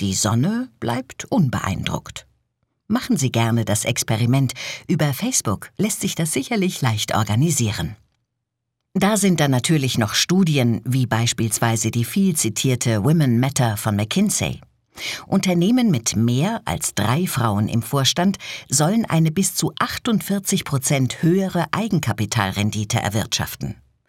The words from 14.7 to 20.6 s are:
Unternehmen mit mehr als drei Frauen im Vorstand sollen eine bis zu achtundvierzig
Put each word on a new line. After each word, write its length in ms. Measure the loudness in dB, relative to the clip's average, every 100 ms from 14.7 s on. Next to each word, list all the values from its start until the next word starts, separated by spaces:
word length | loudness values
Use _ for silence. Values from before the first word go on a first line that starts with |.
| _ _ -14 -10 -10 -2
Unternehmen 640 | 0 2 2 4 4 4
mit 260 | 2 0 0
mehr 460 | 2 2 0 -2
als 300 | -4 -4 -4
drei 320 | -2 0 2 0
Frauen 420 | 0 0 2 0
im 140 | 0
Vorstand 560 | -2 0 0 2 0 0 -6 -16 -4
sollen 340 | 0 2 2
eine 280 | 2 2 2
bis 220 | 2 -2
zu 200 | -2 -4 -2
achtundvierzig 840 | -4 -4 -2 -2 0 -4 -2 -2